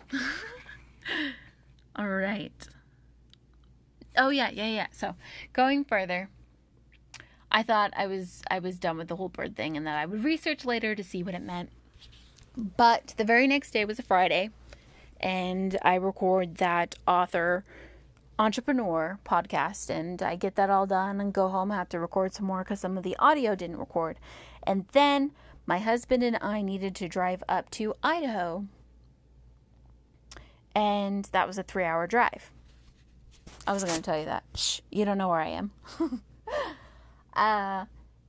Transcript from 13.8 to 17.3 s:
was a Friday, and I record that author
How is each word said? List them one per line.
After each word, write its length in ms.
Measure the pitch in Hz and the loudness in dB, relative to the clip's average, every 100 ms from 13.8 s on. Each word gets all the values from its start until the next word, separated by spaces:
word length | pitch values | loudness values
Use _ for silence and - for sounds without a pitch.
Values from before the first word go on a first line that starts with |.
| 208 | -2
was 140 | 214 | -4
a 40 | |
Friday, 460 | - 185 180 170 214 - - - - - - - | 2 4 6 4 0 -6 -20 -20 -20 -20 -20 -6
and 580 | 185 185 180 185 190 190 | -2 -2 -2 -2 -2 2
I 120 | - 185 | 4 4
record 600 | 190 - 185 190 180 - | 2 0 2 4 2 0
that 400 | 180 170 170 - - | 2 2 0 0 2
author 560 | 180 175 | 4 4